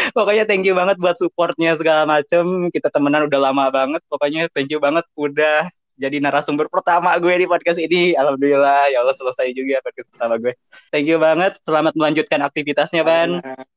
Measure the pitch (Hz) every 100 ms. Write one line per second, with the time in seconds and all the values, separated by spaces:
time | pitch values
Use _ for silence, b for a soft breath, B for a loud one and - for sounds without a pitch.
0 | B 240 202 214 214 196 190 185 185 185
1 | 175 175 175 - 170 165 165 160 160 156
2 | 156 151 147 170 175 185 175 151 - 147
3 | 147 151 147 139 135 135 135 135 135 165
4 | - 143 147 160 165 143 135 151 143 165
5 | - - 147 143 151 151 175 - _ _
6 | 135 143 143 143 147 147 151 185 180 175
7 | 180 175 175 180 180 175 170 170 160 175
8 | 175 139 143 135 143 139 139 139 143 127
9 | 127 135 127 - 127 127 135 135 123 -
10 | - _ 117 113 120 120 _ B B 151
11 | 147 165 160 160 196 - - 156 160 156
12 | 156 151 151 151 143 156 147 147 156 170
13 | 156 165 170 175 135 131 -